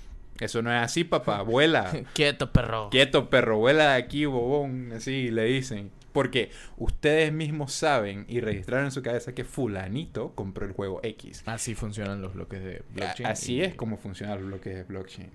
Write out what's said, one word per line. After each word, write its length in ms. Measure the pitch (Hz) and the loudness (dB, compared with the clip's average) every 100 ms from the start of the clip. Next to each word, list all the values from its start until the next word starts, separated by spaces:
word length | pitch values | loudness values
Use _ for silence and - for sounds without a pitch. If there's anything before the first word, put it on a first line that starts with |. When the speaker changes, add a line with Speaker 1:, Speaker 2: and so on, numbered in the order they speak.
| - - - - | -16 -16 -14 -8
Speaker 1:
eso 220 | 107 - | -4 -2
no 80 | 117 | 2
es 100 | 120 | 2
así, 220 | 117 170 | 2 0
papá. 380 | 170 160 - 101 | 0 0 0 -2
Vuela. 480 | 104 123 160 143 92 139 117 | 2 4 6 4 0 -4 -4
Speaker 2:
<laughs> 60 | |
Quieto, 380 | - 147 - 135 | 2 2 2 4
perro. 360 | 131 113 110 104 | 4 4 -4 2
Speaker 1:
Quieto, 380 | 214 - 151 113 | 4 6 4 6
perro. 280 | 131 113 110 | 6 6 6
Vuela 340 | 120 156 147 | 6 8 6
de 80 | 131 | 4
aquí, 220 | - 143 | 2 -2
bobón. 680 | 147 127 120 147 139 127 120 | 0 0 2 2 0 -6 -8
Así 380 | 113 131 135 127 | -8 -4 -2 0
le 140 | 113 | 2
dicen. 460 | 113 131 131 104 98 - - | 2 2 -2 -6 -10 -16 -2
Porque 380 | 147 127 131 98 - - - | 0 2 2 -2 -6 -14 -4
ustedes 540 | 117 - 151 156 156 | -2 2 4 6 4
mismos 400 | 156 151 151 135 | 2 -2 -4 -4
saben 520 | - 156 131 101 101 104 | 0 2 4 2 -4 -4
y 120 | 120 | -2
registraron 460 | 110 101 90 127 139 | -2 -2 0 0 0
en 40 | |
su 100 | 135 | -2
cabeza 320 | 123 120 - | -2 -2 -4
que 100 | 127 | -8
fulanito 880 | 113 - 120 98 95 123 165 107 147 | -6 -2 -2 -2 -4 -6 -6 -6 -6
compró 300 | - 98 - 98 | -6 -8 -6 -6
el 60 | |
juego 280 | 95 98 92 | -4 -4 -4
X. 380 | 113 - - - - | -6 -10 -14 -14 -10
Speaker 2:
Así 280 | 113 120 | -6 -6
funcionan 480 | 107 110 107 101 98 | -4 -6 -4 -6 -4
los 120 | 95 | -6
bloques 300 | 95 92 95 | -8 -10 -10
de 120 | 92 85 | -10 -12
Speaker 1:
A-, 160 | - | -10
Speaker 2:
blockchain 340 | - 85 - 117 | -8 -6 -4 -4
Speaker 1:
así 260 | 107 - 127 | -4 -4 -2
Speaker 2:
y 40 | |
Speaker 1:
es 140 | 185 | -2
como 240 | - 113 101 | -4 -6 -6
funcionan 400 | 101 92 104 101 | -8 -8 -6 -6
los 80 | 95 | -6
bloques 260 | 98 104 | -8 -8
de 80 | 92 | -10
blockchain. 460 | 90 95 92 - 92 | -8 -10 -10 -14 -16